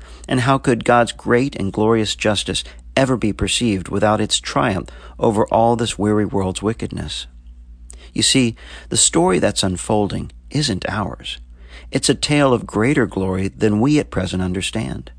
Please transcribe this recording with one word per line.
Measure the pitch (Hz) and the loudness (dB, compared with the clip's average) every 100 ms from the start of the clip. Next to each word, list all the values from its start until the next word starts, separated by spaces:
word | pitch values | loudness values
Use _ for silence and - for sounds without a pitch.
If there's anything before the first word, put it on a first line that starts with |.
| - - - | -20 -16 -4
And | 127 | 0
how | 120 135 | 2 2
could | 139 117 | 2 2
God's | 104 120 113 | 4 4 4
great | - 104 120 139 - | -2 0 2 2 -2
and | 98 | -4
glorious | 98 107 113 101 - | 0 2 4 2 0
justice | 107 101 - 87 - - - - | 0 0 -2 -4 -6 -14 -4 0
ever | 131 123 | 2 2
be | 107 | 0
perceived | 95 101 - 120 95 85 | 0 -2 0 0 0 -2
without | 98 107 107 | 0 2 2
its | 107 - | 0 -2
triumph | - 139 135 95 - - - - | -2 0 0 0 -4 -12 -18 -2
over | 117 104 - | 0 2 2
all | 110 117 117 | 4 4 4
this | 117 - | 0 0
weary | 104 107 | 2 2
world's | 101 98 95 - | 2 0 -2 -2
wickedness? | 101 113 - - 78 - - - - - - - - - - | -4 -4 -6 -6 -8 -10 -12 -18 -20 -20 -20 -20 -20 -20 -12
You | - | -2
see, | - 135 120 - - - - | 2 4 2 -2 -12 -16 -6
the | 117 | 0
story | - 165 180 180 | 2 4 2 4
that's | 104 - | 2 0
unfolding | 98 90 - 107 101 - - - - | -2 -2 -2 0 0 -4 -8 -14 -8
isn't | 143 147 95 - | -4 -2 -2 -4
ours. | 101 90 - - - - - - - - | -6 -6 -8 -12 -14 -16 -20 -20 -20 -6
It's | 131 - | -2 0
a | |
tale | 139 - 147 135 | 0 2 2 4
of | 120 - | 2 0
greater | 104 117 147 104 | 0 2 2 0
glory | - 95 92 95 | -2 -2 -2 -4
than | - 107 104 | 0 2 2
we | 131 151 | 2 2
at | - | 0
present | - 92 92 | -4 -4 -2
understand. | 90 92 92 110 120 - - | -2 -2 -4 -6 -6 -8 -12